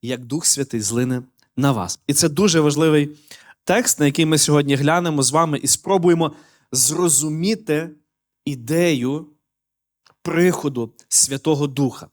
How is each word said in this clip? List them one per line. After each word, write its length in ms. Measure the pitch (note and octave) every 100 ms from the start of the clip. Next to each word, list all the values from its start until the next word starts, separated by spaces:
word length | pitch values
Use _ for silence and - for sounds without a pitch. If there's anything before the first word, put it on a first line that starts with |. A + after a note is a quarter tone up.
як 220 | A#2 B2+
Дух 220 | A#2+ D3 -
Святий 340 | - C3+ A#2+
злине 420 | G#2 A#2 B2+ B2+ B2+ _ _ -
на 160 | C#3
вас. 280 | A#2 F2+ - -
І 80 |
це 140 | C#3+ E3
дуже 320 | D3 G3+ E3
важливий 560 | D3+ C#3+ D#3+ D3+ C#3+ D3+ _ - - _
текст, 360 | - A3+ B3 -
на 60 | D3
який 200 | C#3+ D#3
ми 120 | D#3
сьогодні 360 | - D3 C#3+
глянемо 480 | C#3 C#3+ E3+ F3 D3+
з 80 | B2+
вами 280 | D3+ E3 C#3+
і 80 | C3+
спробуємо 640 | - - F#3+ F3+ E3+ D#3+ - _ _ _
зрозуміти 1160 | C3 - D#3+ F3+ D#3+ D3+ D#3 F#3 A3 - D3+ E3+ - _ _ _ _
ідею 840 | - C3+ A#2 E3 F3 D3+ B2 D3 E3 _ _ _ _ _ _ _ _ _
приходу 680 | - D#3+ F3+ F3 D3 B2+ A#2 _ _
Святого 580 | - - C3+ - D3 C#3+
Духа. 420 | C3 C3+ - -